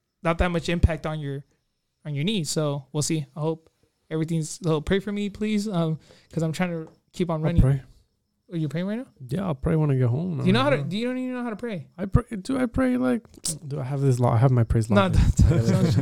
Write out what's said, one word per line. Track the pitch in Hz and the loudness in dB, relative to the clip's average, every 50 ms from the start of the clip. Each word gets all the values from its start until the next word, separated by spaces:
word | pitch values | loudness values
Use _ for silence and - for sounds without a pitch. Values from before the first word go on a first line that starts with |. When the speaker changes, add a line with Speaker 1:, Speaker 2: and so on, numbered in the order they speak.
| _ _ _ _ - | _ _ _ _ -2
Speaker 1:
not | 165 170 165 | -2 0 2
that | 180 180 | 2 0
much | 175 170 - - | 0 -2 -2 -2
impact | 170 175 165 - 160 156 - | 2 4 4 4 4 2 -6
on | 160 156 156 | -8 -8 -6
your, | 147 139 139 139 147 _ _ _ _ _ _ _ _ _ _ _ - | -8 -8 -8 -10 -12 _ _ _ _ _ _ _ _ _ _ _ -10
on | 156 147 | -8 -4
your | 139 147 | -4 -2
knee. | 190 226 202 156 | -2 0 -2 -2
So | - - 165 156 147 143 147 139 _ - | -2 -2 -2 -2 -2 -2 -4 -8 _ -4
we'll | 151 143 | -4 -2
see. | - 160 160 143 - - | -2 -2 -4 -4 -6 -8
I | 165 | -6
hope | 151 160 165 160 _ _ _ _ _ _ _ _ _ - | -4 -4 -4 -6 _ _ _ _ _ _ _ _ _ -8
everything's, | 160 160 160 156 170 165 156 156 - - | -4 -4 -2 -2 -2 -2 -4 -4 -8 -6
they'll | - 165 160 151 | -2 -2 0 0
pray | 147 - 190 196 | 0 0 -2 -2
for | 190 208 | -2 -2
me, | 202 202 208 202 | -4 -4 -4 -6
please, | 196 - 214 214 214 208 202 220 | -6 -4 -4 -2 0 -2 -2 -2
um, | 202 170 165 160 160 - _ _ - - _ _ | -2 -2 0 0 -2 -4 _ _ -20 -20 _ _
'cause | - 160 160 | -6 -4 -4
I'm | 160 160 | -2 -2
trying | - 185 180 | -2 -4 -4
to | 170 165 160 160 - _ _ _ - | -4 -6 -10 -12 -16 _ _ _ -6
keep | - 185 170 | -4 -4 -2
on | 165 156 | -2 -2
Speaker 2:
I'll | 156 | -2
Speaker 1:
running. | 175 175 165 | 0 4 4
Speaker 2:
pray. | 131 131 139 135 - - - _ _ _ _ _ _ _ _ _ _ - | 4 4 4 0 -2 -8 -20 _ _ _ _ _ _ _ _ _ _ -10
Speaker 1:
Are | 190 165 | -6 -4
you | 156 147 | -4 -4
praying | 135 165 180 196 | -4 -4 -4 -4
right | 214 233 | -6 -8
now? | 269 - _ - 135 120 | -8 -12 _ -18 -12 -8
Speaker 2:
Yeah, | 123 180 196 | -6 -6 -4
I'll | 185 156 | -4 -6
pray | 131 - - 170 | -4 -2 0 0
when | 156 156 147 | 2 2 2
I | 139 | 2
get | 131 127 120 | 2 2 2
home. | 120 139 170 185 170 135 | 0 0 -2 -4 -4 -2
Speaker 1:
Do | 127 180 | 2 2
you | 190 | 4
know | 240 269 | 4 4
how | 294 | 2
to, | 277 151 | 2 0
Speaker 2:
Yeah. | 139 | 0
Speaker 1:
do | 151 170 208 | -2 -4 -4
you | 233 247 | -4 -4
don't | 254 254 | -4 -4
even | 254 254 254 | -6 -6 -6
know | 247 240 | -6 -6
how | 240 | -8
to | 214 | -8
pray? | 202 - 240 214 170 135 - _ - | -8 -8 -8 -8 -8 -10 -12 _ -10
Speaker 2:
I | 180 | -4
pray. | 196 - 240 240 - 233 196 | 2 2 2 2 0 -6 -10
Do | 185 - 262 262 | -6 -4 -4 -2
I | 254 233 | -2 -2
pray, | 233 - 262 254 254 247 | 0 0 0 0 0 0
like, | 254 254 247 226 - - - - - - 165 143 - 143 | 0 0 0 -2 -4 -10 -14 -10 -8 -8 -8 -8 -8 -10
do | 139 151 | -8 -8
I | 135 | -6
have | 123 143 139 | -4 -4 0
this | 139 139 127 120 | 2 2 2 2
log? | 123 120 123 | 2 2 4
I | 117 | 4
have | 123 143 | 4 4
my | 127 120 113 | 4 4 2
praise | - - 117 110 - | 2 2 0 2 2
Speaker 1:
No, | - 202 | 4 4
Speaker 2:
log. | 190 185 - | 4 4 4
Speaker 1:
don't, | - - - - - - - | 4 4 6 6 6 6 6
Speaker 2:
Like | 160 170 - - | 6 4 2 2
Speaker 1:
don't, | 190 180 185 170 123 - | 2 4 4 2 2 2